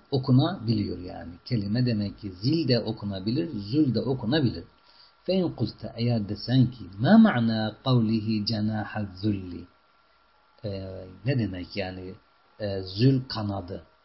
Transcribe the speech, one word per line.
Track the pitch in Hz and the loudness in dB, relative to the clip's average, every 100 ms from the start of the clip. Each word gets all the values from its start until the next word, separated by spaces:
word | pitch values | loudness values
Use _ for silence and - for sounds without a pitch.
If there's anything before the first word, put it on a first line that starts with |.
| _ | _
okunabiliyor | 135 131 127 156 190 110 110 92 87 | -4 4 4 4 0 -2 0 0 -6
yani. | 90 87 85 87 - | -8 -12 -12 -16 -4
Kelime | 120 101 113 123 | -4 0 0 2
demek | 110 101 - | 0 -2 -6
ki | 104 | -12
zil | 90 110 160 147 | -4 0 0 2
de | 120 | 0
okunabilir, | 110 113 104 98 95 131 170 120 | 0 -4 -6 -4 -2 -2 -2 -6
zül | 101 139 143 110 | -2 2 2 2
de | |
okunabilir. | 107 135 107 156 131 - - _ _ _ - _ | 0 -2 0 2 2 -2 -10 _ _ _ -20 _
"Fe | - | -2
in | 190 170 | 0 0
kulte", | - 107 - 110 - | -2 -6 -6 -14 -4
eğer | 117 117 98 | 0 0 -2
desen | 101 - 131 123 | -6 0 4 4
ki, | - 90 95 | 2 -12 -2
"Ma | 131 220 | 6 8
ma'na | 220 135 113 110 110 - | 8 6 2 0 -2 -4
kavlihi | - 127 110 113 107 110 104 | 2 4 4 2 0 -2 0
cenaha | 110 107 110 101 110 104 92 | -2 -2 -2 -4 -6 -8 -4
zulli?" | 110 98 90 87 87 _ _ _ _ _ _ _ _ _ 107 | -2 -2 -4 -12 -14 _ _ _ _ _ _ _ _ _ -8
Ee, | 95 95 95 92 92 104 | -8 -8 -12 -14 -8 -2
ne | 139 | -2
demek | 104 92 90 - | -2 -4 -8 -6
yani, | 92 92 92 92 _ _ _ - | -6 -8 -12 -14 _ _ _ -10
e, | 104 98 | -6 -6
zül | 92 98 127 135 131 | -6 2 4 4 0
kanadı, | 117 104 101 87 95 - _ | -6 -4 -6 -8 -12 -14 _